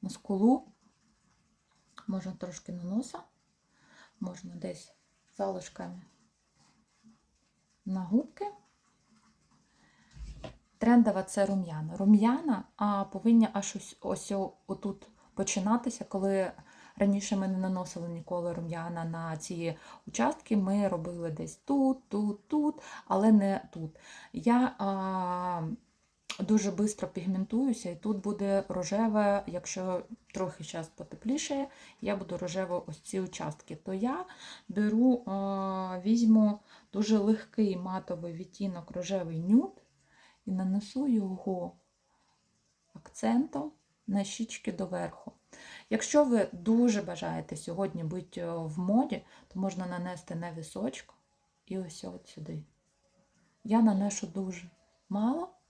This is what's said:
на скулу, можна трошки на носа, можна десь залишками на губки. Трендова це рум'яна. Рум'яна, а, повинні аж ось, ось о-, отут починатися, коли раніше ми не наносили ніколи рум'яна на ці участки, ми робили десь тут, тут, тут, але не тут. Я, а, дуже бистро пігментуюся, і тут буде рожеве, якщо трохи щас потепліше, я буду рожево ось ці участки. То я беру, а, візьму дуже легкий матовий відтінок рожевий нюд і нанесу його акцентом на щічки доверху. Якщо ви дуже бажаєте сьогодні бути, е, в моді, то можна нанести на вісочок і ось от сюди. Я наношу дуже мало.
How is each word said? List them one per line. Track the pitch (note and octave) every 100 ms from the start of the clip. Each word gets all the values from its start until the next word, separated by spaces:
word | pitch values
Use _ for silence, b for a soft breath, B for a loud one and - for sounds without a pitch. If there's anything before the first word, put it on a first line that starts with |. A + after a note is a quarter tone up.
на | F#3+
скулу, | - - F#3+ A3 C4 - _ _ _ _ _ _ _ _ _ _ _ _ - -
можна | F#3+ F#3
трошки | - F3+ E3+ -
на | F3
носа, | F3 G3+ - - - _ _ _ b b b b b b
можна | F#3 F3+ F#3 F3
десь | F#3 E3 - _ _ _ _ _
залишками | G3 F#3 - - F3+ F3+ - _ _ _ _ _ _ _ _ _ - _ _ _ _ _ _ _ -
на | F#3+
губки. | F3+ G#3+ D#4 - G4+ G4+ _ _ _ _ _ _ _ _ _ _ _ B B B B B B B - - _ _
Трендова | A#3 A#3+ A3 F#3+
це | F#3+ - G3
рум'яна. | G3 E3+ D#3 D#3 F3
Рум'яна, | G3 G#3+ A3 C4+ E4 G#3 - -
а, | G#3 G3+
повинні | G3 G3 A3+ A#3 A3
аж | G3+ G3 G3+
ось, | - -
ось | G3 F#3 -
о-, | G3 F#3+ - _
отут | F#3+ G3 G3 - b b
починатися, | - G3 - F#3+ A#3 A#3 - -
коли | G3 F#3+ G3 F3+ - B B B -
раніше | G3+ G3+ G3+ G3+
ми | F#3+
не | F#3+
наносили | F#3 F#3 F3+ - E3+
ніколи | E3+ D#3+ F3 F3
рум'яна | E3 E3 E3+ E3 E3+ E3
на | E3 E3+ D#3+
ці | - F3 E3 D#3+ B B -
участки, | - A#3+ D4+ - G#3+
ми | F#3+ G3+ G3+
робили | F3+ E3 F3 E3+
десь | D#3 D#3+ -
тут, | - C#4 C4 C4 _
тут, | G3+ G#3 G3+ _
тут, | D4+ D4 D4+ B B B
але | F#3+ G#3+
не | G#3+ G3 G3 -
тут. | E3+ D#3+ - B B B
Я, | - E3 A#3+ B3+ -
а, | G3 G3 F#3+ F#3+ F3+ F3+ F3+ F3 D#3+ - _ _ _ _ _ -
дуже | F3+ G#3+ G3
бистро | F3 G#3 - F#3
пігментуюся, | - F3 F#3 G3 A3 C4+ A3+ F#3
і | E3+
тут | G#3 G3+
буде | G3+ G3+ G3+ G3 F#3+
рожеве, | F3+ F3+ G3+ A3+ G#3+ G#3 G3+ G3
якщо | F3 F3+ - F#3 F3+ - A#3 _
трохи | - F#3 -
щас | D3+ E3+ D#3+
потепліше, | - - - A3 C#4 - C#4 C#4 B B B
я | - G3+
буду | F#3 F3
рожево | F3+ F3 F#3 F3 E3+
ось | D#3
ці | - -
участки. | F3+ - D#3 D3 - D#3+
То | -
я | F#3+ A3+ D4+ F#4 B B B B
беру, | G3+ G#3 A3 B3+ B3 -
а, | G3 G3 G3 F#3+ F#3+ F#3 F#3 F#3
візьму | A#3 A3+ A3 G#3+ G#3 b b b
дуже | G3 G#3+ A3
легкий | G3+ A3 - - G#3+ F3+
матовий | F#3 F#3 - F3 E3+
відтінок | E3 F#3 - G3 F3 E3
рожевий | - F3+ G3 E3 E3
нюд | E3+ A3+ F#4+ - _ _ b b b b -
і |
нанесу | F#3 F#3 G3 G#3 C4 C#4+
його | A3+ G3 F#3 - F#3 F3 - _ _ _ _ _ _ _ _ _ _ _
акцентом | - - - A3 A#3 D4+ C#4 D4+ _ _ _ -
на | G3+
щічки | G3 - A3+ - -
доверху. | F3 F#3 F3+ F3 - - - _ B B B B
Якщо | A3 - D4
ви | D4 A#3 F#3+
дуже | F3+ F3 A3+ A#3+ G#3
бажаєте | F3 F3 E3+ E3 D#3 D#3
сьогодні | - E3+ G3 -
бути, | D#3+ F3+ - -
е, | E3+
в | E3+ E3 D#3
моді, | F3+ G#3+ C#4 G3 B B B
то | F#3
можна | F#3+ F#3 F3+
нанести | F3+ F3+ F3+ - E3+
на | F3
вісочок | E3 D#3+ F#3+ A3 - - _ _ _ _ _ _
і | F#3+
ось | F3+ D#3
от | F#3 F3+ -
сюди. | - D#3 D#3+ D3+ _ _ _ _ _ _ _ _ _
Я | - A3
наношу | A3 G3 G3+ G3+ -
дуже | F#3 F#3+ F3 F3 _ _ _ _
мало. | G3 A3 D4 F#4 - _